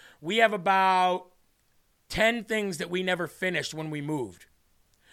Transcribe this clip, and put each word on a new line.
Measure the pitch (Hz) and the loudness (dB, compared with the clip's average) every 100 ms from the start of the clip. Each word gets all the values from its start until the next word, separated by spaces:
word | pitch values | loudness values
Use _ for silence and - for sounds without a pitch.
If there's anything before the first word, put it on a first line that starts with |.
| - - | -20 -12
We | 151 226 | -2 4
have | 220 | 4
about | 208 185 190 190 185 180 180 - _ _ _ _ _ _ _ - | 4 2 4 4 4 4 0 -6 _ _ _ _ _ _ _ -8
ten | - 220 240 | 0 2 0
things | 202 220 202 160 | -2 -4 -2 -4
that | 170 | -6
we | 180 | -4
never | 185 180 160 | -2 -2 -4
finished | - 185 165 139 156 | -6 -4 -4 -6 -8
when | 156 | -8
we | 147 | -6
moved. | 143 151 107 85 - _ _ _ _ _ _ | -4 -4 -6 -10 -20 _ _ _ _ _ _